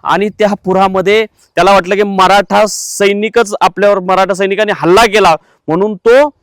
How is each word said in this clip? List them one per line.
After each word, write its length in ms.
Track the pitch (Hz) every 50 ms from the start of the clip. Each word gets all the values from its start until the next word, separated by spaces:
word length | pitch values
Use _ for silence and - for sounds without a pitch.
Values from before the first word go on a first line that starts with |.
| -
आणि 260 | 73 151 175 202 214
त्या 240 | - _ 214 202 202 - _
पुरामध्ये 600 | 185 185 185 196 190 190 190 180 190 208 220 220 208 _ _ _ _ _
त्याला 180 | 170 170 196 202
वाटलं 220 | 190 175 175 202
की 80 | 196 208
मराठा 640 | 202 196 190 185 180 190 202 196 _ 196 208 214 202
सैनिकच 840 | - - - - - - 202 196 202 202 208 220 214 233 233 202 208 -
आपल्यावर, 380 | - 190 - - 196 202 202 196
मराठा 340 | 180 185 190 185 190 190 196
सैनिकांनी 380 | 175 202 190 196 190 214 208 196
हल्ला 300 | - - 165 180 220 233
केला, 300 | 226 190 214 196 180 160 151 _ _ _ _ _
म्हणून 280 | - 156 175 196 214 214
तो 340 | 180 _ 226 240 269 294 294 _ _